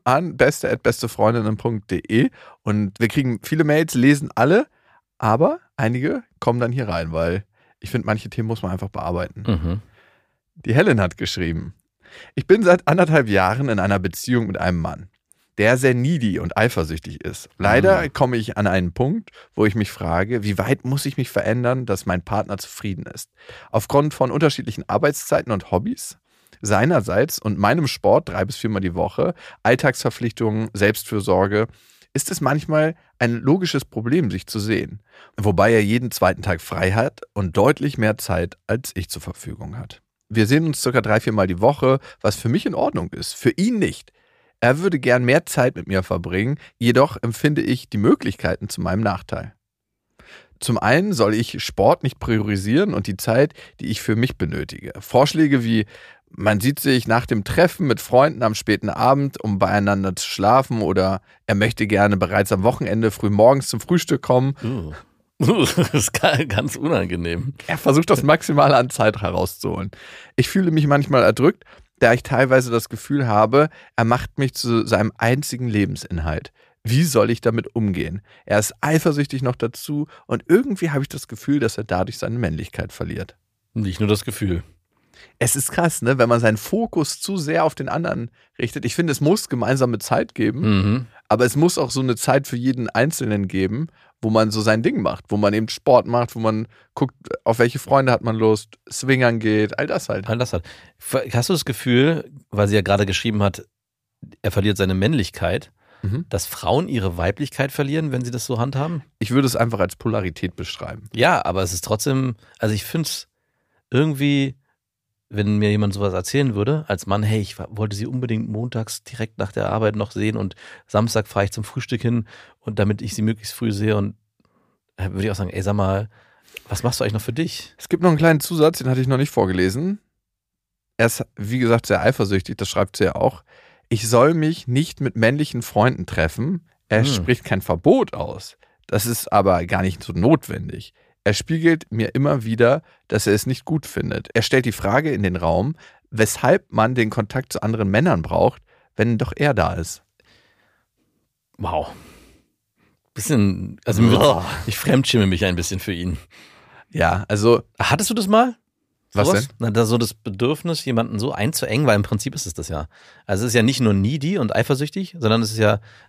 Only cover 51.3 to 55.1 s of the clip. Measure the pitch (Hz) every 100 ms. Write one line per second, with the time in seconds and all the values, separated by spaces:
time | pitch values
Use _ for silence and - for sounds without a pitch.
51.3 | 107 120 - - - 107 170 135 - -
52.3 | 110 104 98 101 135 202 120 104 95 -
53.3 | 117 156 - - - 120 110 - 107 127
54.3 | - 80 78 - - - - -